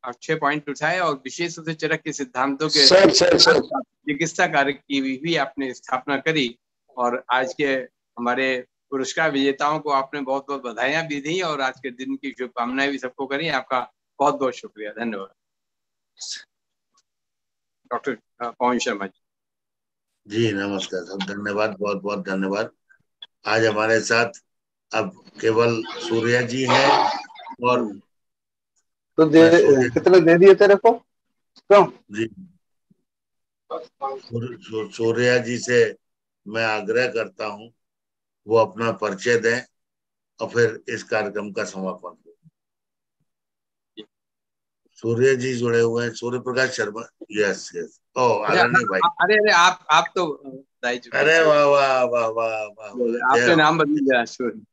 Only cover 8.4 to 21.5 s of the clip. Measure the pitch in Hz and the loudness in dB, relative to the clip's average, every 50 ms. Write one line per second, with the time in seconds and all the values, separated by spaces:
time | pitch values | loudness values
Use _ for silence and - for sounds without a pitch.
8.4 | 131 131 127 123 123 _ _ _ _ _ 139 135 131 - - 165 160 160 143 135 | -2 -2 -2 -4 -8 _ _ _ _ _ -8 -6 -6 -6 -4 -2 -2 -2 0 0
9.4 | 135 139 139 139 147 147 151 156 147 151 139 135 135 - - 147 139 131 135 139 | 0 0 -2 0 -2 -2 -2 -4 -4 -2 -2 -2 -2 -4 -8 -10 -6 -4 -6 -6
10.4 | 135 - 143 135 123 123 110 110 123 135 147 160 165 151 147 143 135 151 170 185 | -6 -8 -10 -8 -8 -10 -6 -4 -4 -2 -2 -2 -4 -6 -8 -8 -6 -6 -6 -4
11.4 | 185 165 151 139 135 131 127 - - 135 123 120 131 131 135 131 - 139 120 - | -4 -4 -4 -4 -4 -6 -6 -8 -14 -14 -12 -12 -10 -10 -10 -8 -8 -12 -10 -8
12.4 | 127 120 _ 123 120 123 127 135 139 139 139 131 131 123 - - 139 127 139 139 | -12 -10 _ -6 -6 -4 -2 -2 -2 -2 -4 -6 -8 -10 -8 -10 -8 -6 -6 -6
13.4 | 165 160 143 131 127 _ 135 127 120 - _ _ _ _ _ - 139 143 139 131 | -4 -4 -4 -6 -4 _ -4 -4 -4 -6 _ _ _ _ _ -2 0 0 0 0
14.4 | 135 127 117 - - 107 _ 107 107 104 104 107 117 117 107 98 98 98 _ _ | -4 -4 -4 -6 -16 -20 _ -14 -14 -14 -10 -8 -8 -8 -8 -8 -12 -14 _ _
15.4 | _ _ _ _ _ _ _ _ _ _ _ _ _ _ _ _ - - - - | _ _ _ _ _ _ _ _ _ _ _ _ _ _ _ _ -16 -16 -16 -16
16.4 | - _ _ _ _ _ _ _ _ _ _ _ _ _ _ _ _ _ _ _ | -18 _ _ _ _ _ _ _ _ _ _ _ _ _ _ _ _ _ _ _
17.4 | _ _ _ _ _ _ _ _ _ _ 123 117 - 139 123 - _ _ _ _ | _ _ _ _ _ _ _ _ _ _ -10 -6 -6 -6 -8 -8 _ _ _ _
18.4 | 101 101 - _ 127 123 123 117 - 123 117 101 98 92 _ _ _ _ _ _ | -12 -12 -6 _ 0 0 0 0 -2 -4 -6 -6 -8 -12 _ _ _ _ _ _
19.4 | _ _ _ _ _ _ _ _ _ _ _ _ _ _ _ _ _ 101 101 113 | _ _ _ _ _ _ _ _ _ _ _ _ _ _ _ _ _ -8 -4 -2
20.4 | 117 110 101 98 101 101 101 95 92 - 95 92 87 87 95 98 95 92 101 101 | -2 0 -2 -4 -6 -6 -6 -6 -8 -8 -10 -10 -10 -10 -10 -10 -8 -8 -8 -8
21.4 | 104 104 | -6 -6